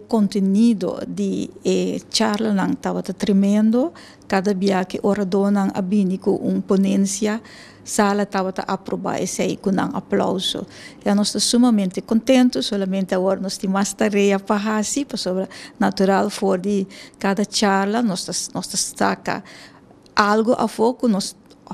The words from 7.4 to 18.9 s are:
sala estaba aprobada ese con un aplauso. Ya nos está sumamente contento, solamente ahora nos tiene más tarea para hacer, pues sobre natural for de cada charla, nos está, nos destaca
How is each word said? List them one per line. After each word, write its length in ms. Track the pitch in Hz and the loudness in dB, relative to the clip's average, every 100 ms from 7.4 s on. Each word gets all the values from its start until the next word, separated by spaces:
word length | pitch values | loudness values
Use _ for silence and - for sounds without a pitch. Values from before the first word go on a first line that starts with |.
| - - - - | -8 -20 -20 -20
sala 380 | - - 202 208 | -4 0 2 2
estaba 320 | 202 196 185 185 - | -2 -2 -4 -4 -6
aprobada 500 | 190 - 185 190 - | -6 -6 -6 -4 -4
ese 400 | 190 - 190 - | -4 -2 -4 -2
con 220 | 196 190 | -2 0
un 160 | 185 190 | -2 -4
aplauso. 720 | - 202 190 190 185 - - - - - | -2 0 0 -2 -4 -6 -8 -16 -20 -6
Ya 120 | 202 202 | 0 0
nos 140 | 208 | 0
está 100 | 208 | -2
sumamente 640 | - 240 247 214 190 190 | 0 4 4 4 0 -4
contento, 580 | - 226 247 262 247 262 | -2 0 4 6 4 2
solamente 540 | 247 202 190 190 185 185 | -4 -2 -2 -2 -2 0
ahora 260 | 190 196 | 0 0
nos 160 | 185 - | -4 -4
tiene 160 | 190 | -2
más 220 | 196 202 - | 0 0 0
tarea 420 | 220 202 202 196 | 0 4 4 2
para 400 | 196 208 214 214 | 0 -2 0 -2
hacer, 300 | 202 277 277 | -2 -4 -4
pues 140 | 220 | -4
sobre 280 | 180 185 190 - - - | -4 -4 -4 -10 -10 -2
natural 500 | 196 190 190 196 208 | 0 2 2 4 0
for 320 | - 196 185 | 0 0 0
de 240 | 196 202 190 - - - | 0 -2 -2 -10 -20 -6
cada 260 | 196 196 | -2 0
charla, 600 | 202 - 202 196 196 226 | -2 0 2 2 0 0
nos 260 | 233 180 - | 0 -2 -4
está, 240 | 165 - | -6 -6
nos 160 | - - | -8 -6
destaca 760 | 196 - | -6 -4